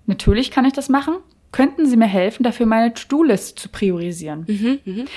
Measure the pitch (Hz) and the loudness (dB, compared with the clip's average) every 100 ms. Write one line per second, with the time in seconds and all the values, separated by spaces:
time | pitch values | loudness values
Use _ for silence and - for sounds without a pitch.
0 | - 190 - 208 269 269 262 285 277 269 | -6 0 2 2 0 2 2 0 0 0
1 | 285 359 - _ _ - 269 - 294 233 | 0 -6 -8 _ _ 2 2 2 4 4
2 | 226 190 190 - 240 233 226 220 233 233 | 4 2 0 0 -2 0 0 2 0 -2
3 | - 285 320 190 - - - - 196 175 | -4 0 2 2 -2 -14 -16 -4 -2 -2
4 | 175 170 156 151 165 202 233 277 196 196 | -6 -8 -10 -10 -6 -2 -2 -2 -6 -10
5 | 277 | -10